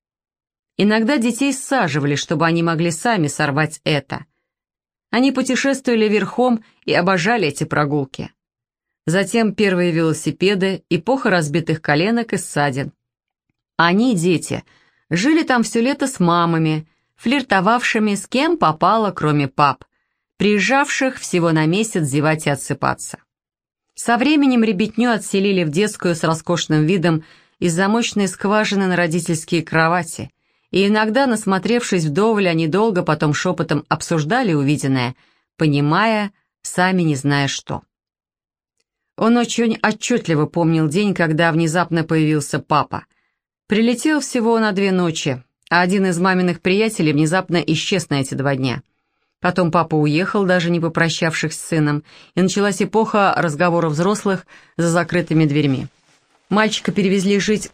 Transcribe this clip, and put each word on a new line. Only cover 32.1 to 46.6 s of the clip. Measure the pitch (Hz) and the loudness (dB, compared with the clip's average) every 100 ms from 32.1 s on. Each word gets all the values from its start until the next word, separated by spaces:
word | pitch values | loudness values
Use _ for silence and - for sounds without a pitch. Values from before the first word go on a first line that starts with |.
| 147 220 208 185 | 2 2 2 2
они | 165 160 | 0 0
долго | 180 226 180 | 2 2 0
потом | 170 151 151 | 0 0 0
шепотом | 143 180 175 160 147 - | 0 -2 -2 -2 -4 -2
обсуждали | 156 - 170 151 240 226 | -4 -2 -2 0 0 0
увиденное, | 151 139 143 139 131 123 - _ _ _ - | 0 0 0 0 0 -2 -6 _ _ _ -2
понимая, | 160 143 147 175 226 214 202 - _ _ | 0 2 2 2 2 0 -4 -8 _ _
сами | - - 185 185 | -6 0 0 2
не | 160 | 0
зная | 135 139 143 139 | 0 0 0 0
что. | - - 147 - _ _ _ _ _ _ _ _ _ _ _ _ - | -4 -8 -10 -12 _ _ _ _ _ _ _ _ _ _ _ _ -2
Он | 220 240 | 2 2
очень | 233 - 233 - | 2 0 0 0
отчетливо | 214 214 - 240 170 151 | -2 -2 -2 -2 0 0
помнил | 151 170 160 160 156 | 0 0 2 2 2
день, | 170 208 | 0 0
когда | 180 170 160 170 | 0 0 2 2
внезапно | 160 165 175 165 165 | 2 0 0 0 -2
появился | 160 160 151 151 135 147 | 0 0 2 0 -2 -6
папа. | - 151 123 - - _ _ _ _ _ - | 0 0 0 -6 -12 _ _ _ _ _ -4
Прилетел | 208 233 233 311 302 | 0 2 2 0 0
всего | 285 247 226 226 | -2 -2 0 2
на | 220 | 0
две | 190 196 | 0 0
ночи, | 185 170 160 147 127 - _ _ | 2 0 -2 -4 -6 -10 _ _
а | 170 | 0
один | 180 202 | 2 2
из | 190 170 | 0 2
маминых | 185 185 180 175 | 2 2 0 0